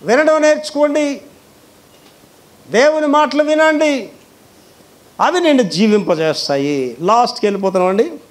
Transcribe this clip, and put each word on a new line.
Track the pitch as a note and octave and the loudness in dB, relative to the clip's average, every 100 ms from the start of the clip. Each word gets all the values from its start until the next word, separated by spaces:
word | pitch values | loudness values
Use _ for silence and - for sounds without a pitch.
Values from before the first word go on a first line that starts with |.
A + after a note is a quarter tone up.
| F3 | -2
వినడం | B3 D#4 D#4 | 2 2 2
నేర్చుకోండి, | D4+ D4+ D4+ C#4 D4 D4+ D4 C4+ - - _ _ _ _ _ _ - _ _ _ _ _ - | 2 0 -2 -2 0 0 -2 -6 -12 -20 _ _ _ _ _ _ -20 _ _ _ _ _ -4
దేవుని | G3 D4 D#4 D4+ | 2 2 2 0
మాటలు | D4 D4+ C#4+ | 2 0 0
వినండి, | D4+ D#4 D#4 D4+ D4+ C#4 F#3+ - _ _ _ _ _ _ _ _ _ - | 0 2 2 2 0 -2 -6 -16 _ _ _ _ _ _ _ _ _ -4
అవి | B3 F4+ | -2 0
నిన్ను | E4+ C#4 | 2 2
జీవింపజేస్తాయి. | G3+ D#3 G#3+ G#3 F3 E3 D#3+ C#3+ - C#3+ C#3+ C#3+ B2+ A#2 | 2 0 2 2 0 -2 -2 -4 -4 -2 -2 -2 -4 -4
లాస్ట్కి | F3 A#3 A#3+ A#3 G#3 | 0 2 0 -2 -4
వెళ్ళిపోతున్నామండి. | G3+ G3 F#3 F3+ G3 D#4 - - | -2 -2 0 0 0 -2 -6 -20